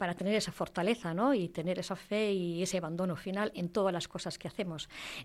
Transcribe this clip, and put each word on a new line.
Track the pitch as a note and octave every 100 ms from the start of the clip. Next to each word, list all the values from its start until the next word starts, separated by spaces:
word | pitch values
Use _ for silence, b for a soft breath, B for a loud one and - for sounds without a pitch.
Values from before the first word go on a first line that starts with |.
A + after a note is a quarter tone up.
para | F3+ F3
tener | F#3
esa | G#3+ G3
fortaleza, | - F3+ - F3+ A#3 F3
¿no? | E3 B3 C4
Y | E3+
tener | F3 E3 F3+
esa | F3+ F#3
fe | - G#3 G#3+
y | G3 F3 E3+
ese | F3+ F#3
abandono | E3 E3+ F#3 D#3+
final | - F#3+ G#3+
en | - F3
todas | G#3+ F#3+
las | F3 -
cosas | F3 F3 -
que | E3+
hacemos, | - F#3 D#3 - B B B